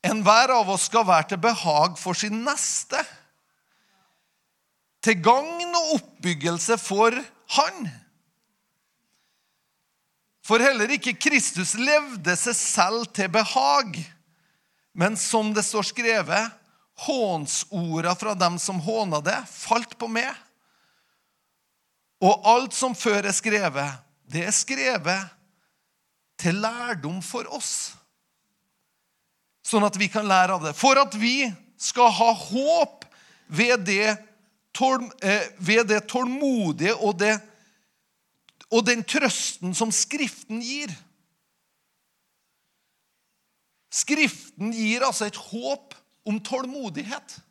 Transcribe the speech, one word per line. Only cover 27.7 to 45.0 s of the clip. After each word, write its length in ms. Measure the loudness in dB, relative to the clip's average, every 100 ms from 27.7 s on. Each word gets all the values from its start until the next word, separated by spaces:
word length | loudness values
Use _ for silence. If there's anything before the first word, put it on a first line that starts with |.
| -8 -8 -14 _ _ _ _ _ _ _ _ _ _ _ _ _ _ _ _
Sånn 240 | 0 2 2
at 100 | 0
vi 120 | -2
kan 160 | -2 2
lære 300 | 4 4 2
av 100 | -4
det. 80 | 2
For 200 | 4 6
at 160 | 4 0
vi 280 | 0 0 -2 -4 _ _
skal 300 | -6 4 4
ha 180 | 6 2
håp 720 | 2 -2 -2 2 2 2 -4 -20 _ _ _ _
ved 340 | 0 2 2 2
det 300 | 0 2 -2 -8 _ _ _ _
tål-, 360 | 0 2 2 -2 -6
eh, 260 | 0 0 -2 -6
ved 300 | 2 4 4
det 120 | 0 0
tålmodige 840 | -4 -2 -2 0 0 -2 0 -2 0
og 180 | -2 0
det, 140 | 0 0 -4 _ _ _ _ _ _ _ _ _ _ _ 0
og 140 | 2 2
den 180 | 0
trøsten 720 | 0 0 0 -2 -6 -6 -8 -4
som 160 | -2
Skriften 680 | -2 -2 -2 -4 -6 -12 -10
gir. 280 | -8 -8 -10 -12 _ _ _ _ _ _ _ _ _ _ _ _ _ _ _ _ _ _ _ _ _ _ _ _ _ _ _ _ _
Skriften 800 | -6 -2 2 0 0 -18 -8 -8
gir 320 | -2 -2 0